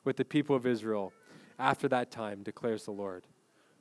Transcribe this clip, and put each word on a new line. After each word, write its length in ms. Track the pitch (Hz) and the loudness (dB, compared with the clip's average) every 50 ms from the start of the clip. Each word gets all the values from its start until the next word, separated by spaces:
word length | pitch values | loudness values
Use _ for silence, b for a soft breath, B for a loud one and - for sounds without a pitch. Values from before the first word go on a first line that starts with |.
| - | -2
with 140 | 139 123 - | -2 0 0
the 80 | 131 | 0
people 280 | - - 151 143 - 139 | 2 2 2 4 4 2
of 120 | 131 120 | 2 4
Israel 460 | 127 123 107 107 113 110 104 95 92 - - b b b b b b b b | 2 0 0 0 -2 -2 -2 -2 -6 -8 -14 b b b b b b b b
after 300 | 127 139 135 - - 135 | 2 2 2 4 2 2
that 220 | 131 127 123 - | 2 2 0 0
time, 320 | - 120 110 104 104 98 | -4 -8 -6 -6 -8 -8
declares 420 | 101 110 - - 127 117 110 107 - | -10 -10 -8 -4 -2 -2 -2 -2 -4
the 80 | 110 | -8
Lord." 340 | 101 98 101 98 92 90 - - _ _ _ _ _ _ _ _ _ _ | -6 -6 -6 -6 -8 -10 -14 -18 _ _ _ _ _ _ _ _ _ _